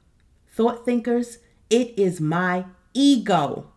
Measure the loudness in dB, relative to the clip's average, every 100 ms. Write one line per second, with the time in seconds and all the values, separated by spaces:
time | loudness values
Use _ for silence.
0 | _ _ _ _ _ -2 -2 -2 -2 -2
1 | 0 -2 -4 -12 _ _ 0 0 0 0
2 | 0 0 -2 -2 -2 -4 -6 -16 _ 2
3 | 4 4 2 0 0 -6 -14